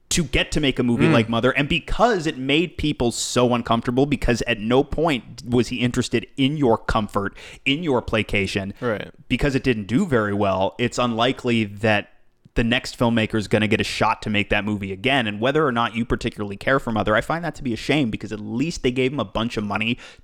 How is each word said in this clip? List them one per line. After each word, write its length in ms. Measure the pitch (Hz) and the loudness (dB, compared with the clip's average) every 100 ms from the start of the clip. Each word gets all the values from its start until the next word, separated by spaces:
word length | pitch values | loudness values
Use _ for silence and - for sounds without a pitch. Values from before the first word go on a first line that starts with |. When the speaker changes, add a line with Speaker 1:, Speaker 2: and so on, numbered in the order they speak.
| _ | _
Speaker 1:
to 140 | - | -2
get 280 | 147 165 180 | 0 -2 0
to 80 | 160 | 0
make 180 | 143 127 | 2 2
a 40 | |
movie 240 | 123 120 139 | 2 4 6
Speaker 2:
Mm. 60 | |
Speaker 1:
like 160 | 120 110 | 4 2
Mother, 220 | 113 123 | 2 2
and 180 | 131 143 | 2 0
because 560 | 170 - - 233 196 156 | -2 -2 2 2 2 -2
it 100 | 127 | -4
made 400 | 135 147 170 - | 0 2 0 -2
people 340 | 151 143 123 | -2 0 -2
so 440 | - - 123 123 | -2 -2 2 2
uncomfortable, 500 | 120 - 117 127 123 | 2 2 0 2 2
because 380 | 143 143 - 120 - | 2 2 2 0 0
at 140 | 113 | -2
no 240 | 110 127 | 2 4
point 580 | - - 165 127 - - 120 | 4 0 0 0 -4 -14 0
was 200 | 123 117 | 0 2
he 80 | 123 | 0
interested 460 | 123 123 - 120 - - | 0 0 0 -2 -4 -2
in 220 | 135 156 | 0 2
your 180 | 131 110 | 2 2
comfort, 580 | - 113 104 101 98 - - - | 0 -2 -2 -2 -4 -8 -16 -6
in 180 | - 143 | -2 0
your 200 | 175 120 | 0 0
placation, 720 | - 113 104 107 95 98 95 - | 0 -2 0 -2 0 -2 -4 -4
Speaker 2:
Right. 280 | 123 101 78 - - | -4 -4 -6 -16 -4
Speaker 1:
because 260 | 123 143 | 0 2
it 100 | 135 | 2
didn't 220 | 139 110 95 | 0 0 0
do 180 | 123 | -2
very 300 | 202 123 104 | 2 0 0
well, 400 | 101 101 95 95 - | 0 0 0 -2 -2
it's 200 | 120 131 | -2 0
unlikely 640 | 123 113 123 131 127 117 | -2 0 0 0 0 0
that 460 | 104 101 110 104 - - _ _ _ | 0 0 0 0 -2 -16 _ _ _
the 80 | - | -2
next 360 | 117 127 - - | 0 0 -4 -2
filmmaker 380 | 120 117 107 110 | 0 2 0 -2
is 120 | 98 | 0
gonna 180 | 110 107 | 0 2
get 140 | 104 | 0
a 40 | |
shot 360 | 101 - 107 110 | -2 0 0 0
to 80 | 113 | -2
make 220 | 104 98 | -2 0
that 120 | 104 101 | -2 0
movie 260 | 104 98 | -4 -6
again. 340 | 95 123 139 110 | -4 0 0 0
And 140 | 101 | -2
whether 260 | 123 151 151 | 0 2 0
or 60 | |
not 240 | 117 117 117 | 0 -2 -2
you 80 | |
particularly 540 | 117 120 123 - 104 101 | -2 -2 -4 -6 -8 -4
care 200 | - 135 | 0 0
for 140 | - | 2
Mother, 240 | 110 98 110 | 0 2 2
I 60 | |
find 200 | - 165 170 | 2 -4 -6
that 80 | |
to 80 | - | -6
be 100 | 131 | -6
a 40 | 110 | -4
shame, 320 | - 143 120 | 0 0 0
because 200 | - 110 | -4 -8
at 80 | 107 | -10
least 420 | 104 117 156 - | -6 -4 -4 -2
they 80 | 131 | -2
gave 200 | 123 131 | 0 0
him 60 | 139 | -2
a 40 | |
bunch 320 | 98 107 117 113 | -4 -4 -4 -4
of 80 | |
money 320 | 104 101 110 120 - - | -4 -2 -2 -4 -8 -14